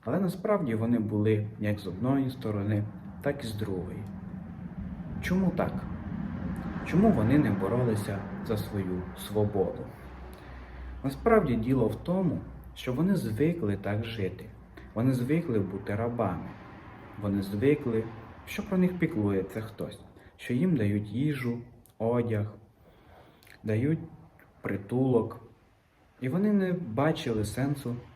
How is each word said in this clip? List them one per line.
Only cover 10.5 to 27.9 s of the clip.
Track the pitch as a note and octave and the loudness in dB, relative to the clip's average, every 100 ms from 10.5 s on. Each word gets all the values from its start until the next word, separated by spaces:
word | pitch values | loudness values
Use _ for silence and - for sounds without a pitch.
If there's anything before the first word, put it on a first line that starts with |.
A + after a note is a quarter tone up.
| - - - - - | -14 -14 -14 -12 -6
Насправді | C3+ C3+ A3+ A3 E3 | -6 0 6 6 6
діло | A2+ A2 C3+ A2 | 2 2 2 2
в | G#2+ | 0
тому, | - F#3 F3 A#2+ - - - | -2 2 2 0 -6 -14 -16
що | - - | -10 -4
вони | B2 F3 F#3+ | 0 2 2
звикли | A#2 G#2+ D3+ E3+ G#2 G2 | 0 2 2 2 0 -2
так | G2+ G#2 | -2 -2
жити. | A2+ - F#2+ - - - - - - | -2 -2 -4 -4 -14 -18 -20 -18 -8
Вони | - B2 | 0 2
звикли | B2 A#2+ D#3 D#3+ A2 | 2 2 2 4 0
бути | F#2+ G2 - | 0 -2 -4
рабами. | G#2 A#2 A#2+ G#2 F2 - - - - - - - - | -2 -2 0 0 0 -6 -12 -16 -18 -18 -18 -18 -6
Вони | G#2 G2+ | -2 0
звикли, | F#2+ G#2 C3 D3 B2 A2 A2 - - - - | 0 2 4 4 2 0 -2 -8 -16 -18 -12
що | - G3+ | -8 -2
про | F#3+ | 2
них | F3+ F3+ | 2 2
піклується | E3 - G2+ G2 F#2+ A2 | 0 2 2 2 0 -6
хтось, | G#2+ - - - - - - - | -8 -8 -10 -10 -18 -20 -20 -16
що | - | -2
їм | B2 F3+ D#3 | 2 4 4
дають | G#2 G#2 G#2+ | 4 2 0
їжу, | A#2 D3+ C#3 B2+ A#2+ A#2+ - - _ | 0 0 0 -2 -2 -6 -18 -20 _
одяг, | A2 A#2+ A2 G#2+ G#2 - - _ - - - - - - - - | 0 2 2 0 -2 -6 -20 _ -20 -20 -20 -20 -20 -20 -20 -12
дають | A2 A2 C3+ D#3+ - - - - - - | -2 0 2 0 -4 -16 -20 -20 -20 -10
притулок. | - G2 - B2 C3 A#2+ G#2+ - - - _ _ _ _ _ _ | -4 -4 -2 2 4 4 2 -6 -16 -20 _ _ _ _ _ _
І | B2+ | -2
вони | E3 G#3 | 2 4
не | G#3 F#3 | 4 4
бачили | F3 - A2 D3 D#3+ C3 A2 | 0 -2 2 2 2 0 0
сенсу | G#2 - C3+ C#3+ A#2+ | 0 0 0 0 -4